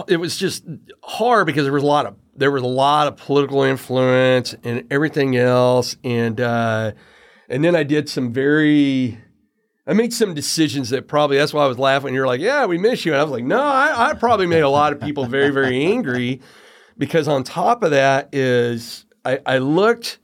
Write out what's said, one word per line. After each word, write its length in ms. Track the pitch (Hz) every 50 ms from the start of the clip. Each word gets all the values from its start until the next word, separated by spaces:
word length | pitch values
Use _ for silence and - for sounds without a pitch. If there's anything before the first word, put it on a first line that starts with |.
| -
it 120 | - 185 165
was 180 | 175 160 -
just 280 | - 190 170 - - - 170 147 - - - - _ -
hard 440 | - - - - 247 240 214 180
because 180 | 156 - 147 143
there 80 | 139 139
was 100 | 143 139
a 40 |
lot 200 | 143 147 147 127
of, 80 | 101 101 - _ _ _
there 140 | 135 135 143 139
was 100 | 135 123
a 40 |
lot 420 | 123 127 131 135 143 147 151 151 143
of 80 | -
political 460 | - - - 139 143 139 131 135 139 135
influence 920 | 135 135 127 - - 127 127 131 127 127 127 131 127 127 127 120 - - - -
and 220 | 120 117 120 - -
everything 460 | 139 139 156 147 - 156 139 135 127
else. 600 | 123 123 123 123 123 123 123 127 127 120 - - - -
And, 360 | 127 120 117 117 117 110 117
uh, 520 | 123 120 117 117 117 113 110 110 110 107 107 - - - _ _ - - _ _ _ -
and 160 | - 131 151
then 100 | 170 175
I 80 | 165 151
did 260 | 131 147 151 147 -
some 240 | - 143 127 120 113
very, 840 | 131 135 143 147 156 156 151 147 147 143 139 135 131 127 117 101 - - _ _ _ _ _ _ _ _ _ _ _ _
I 60 | - 165
made 200 | 208 240 233 233
some 220 | - 226 190 165
decisions 560 | 143 135 - - 160 156 147 120 143 127 110
that 180 | 131 127 - -
probably, 280 | 147 147 151 143 139
that's 160 | 139 147 143 -
why 120 | 151 143
I 20 |
was 120 | 139 123 113
laughing. 360 | 135 135 135 139 135 135 127
You're 120 | 135 131
like, 140 | 131 123 127
"Yeah, 260 | 165 233 285 294 254
we 120 | 190 175 170
miss 260 | 190 233 254 - -
you." 60 | 165 151
And 80 | 139
I 40 | 151
was 80 | 156 135
like, 100 | 117 120
"No, 180 | 135 185 240
I, 500 | 285 294 269 262 285 311 294 233 233 294
I 40 | 302
probably 320 | - 233 240 233 202 185
made 140 | 175 165 165
a 80 | 151 135
lot 240 | 139 147 147 151 143
of 80 | 147
people 240 | 151 147 147 143 131
very, 260 | 117 127 139 139 143
very 340 | 139 135 135 131 127 131 147
angry," 560 | 180 220 254 214 135 123 123 123 123 135 139 - - - - - - - - _ _ _
because 300 | - 139 - - 165 143
on 160 | 156 147 135 131
top 400 | - - 165 196 220 240 240 220
of 80 | 165
that 380 | 147 139 135 135 135 135 - - -
is 720 | 139 131 127 123 120 120 120 117 117 117 - - - - _ _ _ -
I, 160 | 127 127 - -
I 140 | 131 131 131
looked 600 | 131 139 156 180 202 226 240 233 - - - -